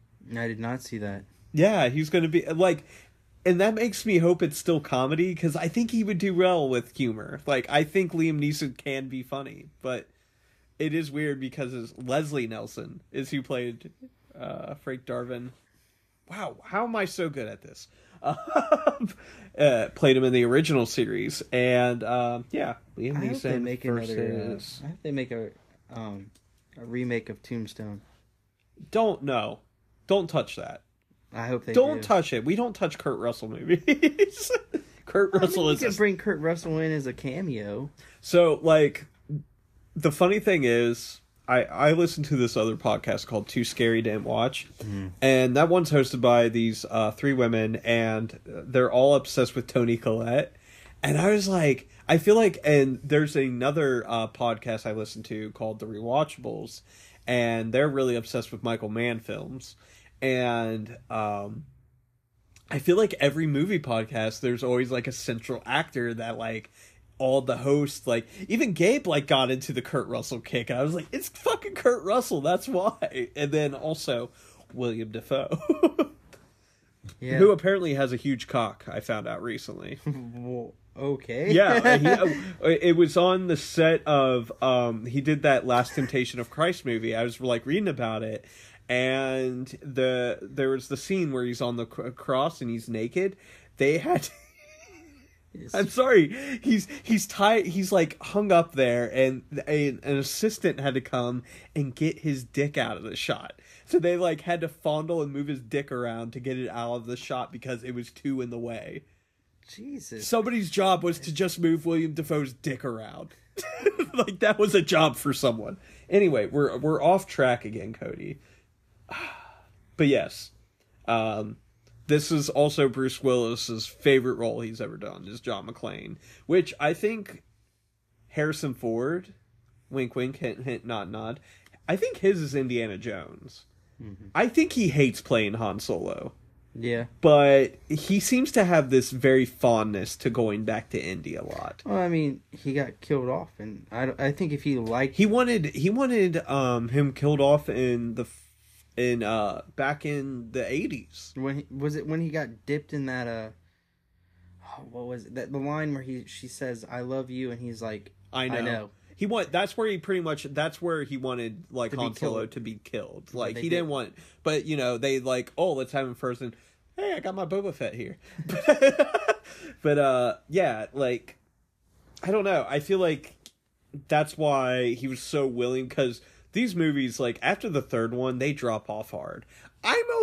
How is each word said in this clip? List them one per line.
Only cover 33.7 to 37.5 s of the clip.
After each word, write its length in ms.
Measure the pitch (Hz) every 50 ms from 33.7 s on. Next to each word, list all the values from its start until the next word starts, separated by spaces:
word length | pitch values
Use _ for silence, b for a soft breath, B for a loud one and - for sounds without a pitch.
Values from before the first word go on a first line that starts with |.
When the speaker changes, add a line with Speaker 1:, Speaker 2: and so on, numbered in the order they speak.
| 175 175 - - 285 285 - 294 - - 403 392 - - - - 508 - - - - -
Speaker 2:
<laughs> 260 | - - - - _
Kurt 260 | - - 196 202 190 196
Speaker 1:
I 40 | 185
mean, 80 | 185 175
Speaker 2:
Russell 160 | 180 185 165
Speaker 1:
you 60 | 156
Speaker 2:
is 80 | 151 143
Speaker 1:
can 80 | - -
Speaker 2:
a 40 |
Speaker 1:
bring 240 | 190 196 208 208 190
Kurt 240 | - - 214 185 151
Russell 380 | 151 165 170 165 - 170 156 156
in 140 | 160 160
as 140 | 156 151 135
a 60 | 131
cameo. 760 | 123 - - 139 131 165 196 170